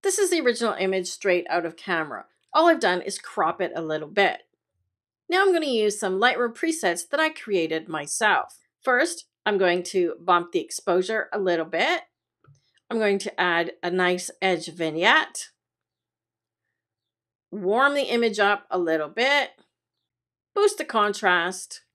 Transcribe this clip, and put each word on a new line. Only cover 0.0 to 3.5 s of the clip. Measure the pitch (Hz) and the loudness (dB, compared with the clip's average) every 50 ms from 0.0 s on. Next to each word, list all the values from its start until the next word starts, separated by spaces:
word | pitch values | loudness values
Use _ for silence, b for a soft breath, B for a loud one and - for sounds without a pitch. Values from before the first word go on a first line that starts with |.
| - | -2
This | 392 381 415 | -2 0 0
is | 403 349 | 0 0
the | 349 330 | 0 2
original | 269 247 233 226 233 220 - | 2 0 0 0 -2 -2 -2
image | - 190 190 190 190 180 | -2 -2 0 0 -2 -4
straight | 185 - - - 202 180 180 175 - | -6 -10 -4 0 0 0 0 0 -2
out | 156 175 165 | -4 -2 -2
of | 165 160 | -4 -10
camera. | - - 196 180 165 156 147 120 98 - _ _ _ _ _ - | -10 -6 -4 -4 -4 -4 -6 -8 -14 -14 _ _ _ _ _ 2
All | 294 320 | 4 4
I've | 339 330 254 | 6 4 4
done | 220 185 180 180 | 2 0 0 0
is | - - 196 | -2 -6 -10
crop | - - - - - 175 165 | -10 -12 -10 -2 0 0 0